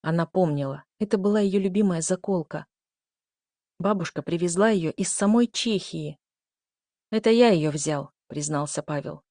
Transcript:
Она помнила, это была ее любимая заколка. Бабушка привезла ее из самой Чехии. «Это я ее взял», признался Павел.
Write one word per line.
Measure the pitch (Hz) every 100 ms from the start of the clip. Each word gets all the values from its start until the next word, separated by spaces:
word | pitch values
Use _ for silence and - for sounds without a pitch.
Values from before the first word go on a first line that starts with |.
Она | 156 170 165
помнила, | 185 175 147 139 143 _ _
это | 208 208
была | 196 208
ее | 202 196
любимая | 196 185 208 165
заколка. | 160 180 - 185 156 151 - _ _ _ _ _ _ _ _ _ _ _
Бабушка | 185 208 170 -
привезла | 143 170 175 175 214
ее | 208 160
из | - 185
самой | - 202 233 240
Чехии. | - 233 202 - 160 151 151 _ _ _ _ _ _ _ _ _
«Это | 220 220
я | 233 240
ее | 180 151
взял», | 147 156 147 143 _ _
признался | 147 147 147 147 -
Павел. | - 147 - 160 _